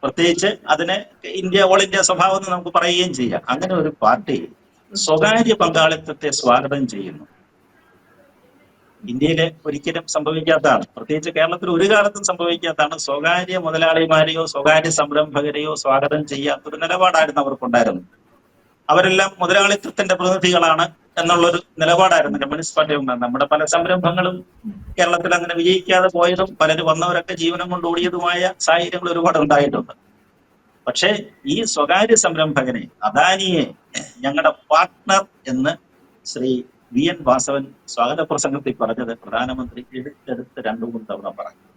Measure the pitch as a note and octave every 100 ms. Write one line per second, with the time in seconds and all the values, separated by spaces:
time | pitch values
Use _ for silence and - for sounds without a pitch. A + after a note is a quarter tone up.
0 | C3+ - E3+ D#3+ G3 G#3+ - D3+ F3 G3
1 | G#3 _ - F#3+ F#3 F#3 F#3+ F#3+ F#3+ G3
2 | F#3+ F#3 F#3 F#3+ F#3+ F3+ F3 E3+ F3 F3+
3 | F3+ C3 A#2+ G2 - C3 F#3 F#3 D#3 -
4 | G#2+ A#2+ G#2 A#2+ E2 - _ _ _ G3
5 | - D#3 G3+ A3+ A#3 A3 E3+ D#3+ D#3+ D#3+
6 | - D3 D3+ - B2 B2 C#3 C#3+ B2+ G#2
7 | F#2+ - - _ _ _ _ _ _ _
8 | _ _ _ _ _ _ _ _ _ _
9 | - B2 D3 E3 E3 D#3+ D3+ C#3+ F3 E3
10 | E3 D#3 D3 D#3+ D#3+ D#3+ D3+ A#2+ - -
11 | A2+ D3+ D#3+ E3 D#3+ F3 F3+ E3+ G3 G#3+
12 | G3+ G3+ G3+ F3+ E3+ E3+ E3+ D#3 D3+ D#3+
13 | - C#3+ D#3 F3 F3+ F#3 E3 D#3+ D#3+ E3
14 | E3 D#3 D#3 D#3+ D#3+ C#3+ C#3+ D#3 D#3+ E3+
15 | D3 C#3+ D3+ D3 D3 D3 D3+ D3+ C#3 C3+
16 | D3 D3+ D3 C#3 C#3+ C#3+ - D3+ E3 F#3
17 | F#3 F3 D#3 C#3+ C#3 C3+ B2 A#2+ A2 F2+
18 | - _ _ _ _ _ _ _ - D#3
19 | F#3 F#3 G3 - F3 F#3+ G3 G3+ - -
20 | G3 F3+ F#3 F#3+ F3+ F3+ E3 D#3+ E3+ -
21 | _ - E3+ F3 E3+ E3+ - - D#3+ E3+
22 | F#3+ E3+ C#3+ C#3+ C#3 D#3 D#3+ - D#3 D3
23 | C3 B2 B2 B2 C#3+ D3+ D#3 E3+ E3+ F#3
24 | F3 F3+ F3+ F#3 - _ A3 - - -
25 | F3 E3+ F3 F3 E3+ E3+ E3+ F#3 F3+ F#3
26 | F#3 F3 F3 F3+ F#3+ - D#3 D#3+ D#3+ D#3
27 | F3 F3+ E3+ F3+ E3 F3 F3+ F3 E3+ E3+
28 | F3 F3+ E3+ F3 F#3 F#3 - E3+ E3+ F3+
29 | F3 E3+ F3 D#3+ D3+ D3 C#3+ - - -
30 | _ _ _ _ _ _ _ _ - -
31 | F3 G#3 - _ C3+ D#3 A3 - C#3+ F3+
32 | A3 A3 F3+ D#3+ D#3 C3+ B2+ A#2+ - _
33 | G#2+ A2 E3+ F#3+ F#3+ E3+ C3 - _ -
34 | - - C3 D3 D#3+ - _ D3+ F3+ _
35 | - G3 G3 _ - F3+ C#3 E3+ _ _
36 | _ _ - - C3 B2+ - _ _ A#2+
37 | D#3+ F3 C3+ C3 - C#3 C3+ - - -
38 | A#2+ D#3 D#3+ - C#3+ C#3 C#3+ A#2+ A2 A2+
39 | A#2+ A#2 - A2+ B2+ C3 A#2+ A2 B2 C3
40 | C3 D3 - A#2+ - - A2 A2+ A#2 A#2
41 | G#2+ G2 G2 - - _ _